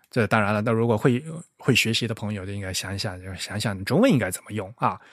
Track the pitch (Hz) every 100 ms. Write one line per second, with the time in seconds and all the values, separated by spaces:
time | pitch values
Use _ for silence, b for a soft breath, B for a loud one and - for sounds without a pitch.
0 | _ 127 104 113 101 107 117 113 117 107
1 | 143 123 160 160 - _ - 123 113 113
2 | 113 110 104 104 92 101 95 90 95 95
3 | - 92 92 90 - 104 110 98 98 139
4 | 269 147 92 - - 104 95 - 123 92
5 | b